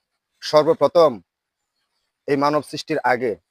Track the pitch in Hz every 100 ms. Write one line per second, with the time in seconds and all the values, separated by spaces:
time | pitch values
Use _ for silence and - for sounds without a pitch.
0 | _ _ _ _ - 151 151 160 143 175
1 | 156 107 - _ _ _ _ _ _ _
2 | _ _ - 139 143 151 - 151 - 151
3 | 127 123 123 95 _